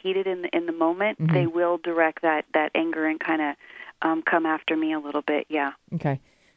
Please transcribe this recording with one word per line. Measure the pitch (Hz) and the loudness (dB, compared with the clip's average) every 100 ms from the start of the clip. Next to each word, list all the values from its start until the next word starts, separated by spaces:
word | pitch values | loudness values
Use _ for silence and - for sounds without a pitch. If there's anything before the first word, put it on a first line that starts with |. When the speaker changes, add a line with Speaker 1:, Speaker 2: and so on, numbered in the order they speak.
Speaker 1:
heated | 190 190 190 | -2 -2 0
in | 180 | -2
the, | 175 170 | -2 -4
in | 170 | -2
the | |
moment, | 165 165 175 208 208 | 0 0 2 -2 0
Speaker 2:
Mm-hmm. | 160 | 2
Speaker 1:
they | 165 165 | 2 2
will | 165 175 175 | 2 2 0
direct | 175 165 160 - | 0 2 2 2
that, | 165 156 - 160 | 0 0 0 0
that | 151 - | 0 0
anger | 165 160 156 | -2 0 -2
and | 156 | -2
kinda, | - 160 151 143 - - - - | -2 -2 -2 -4 -12 -20 -18 -4
um, | 165 160 | -2 0
come | 160 170 160 | 2 2 2
after | 156 - 160 | -2 0 0
me | 156 | 0
a | 156 | -2
little | 147 147 | -2 -4
bit. | 147 147 - | 0 -2 0
Yeah. | 151 143 - - | -2 -2 -6 -8
Speaker 2:
Okay. | 170 151 135 - _ _ | -4 -2 -2 -4 _ _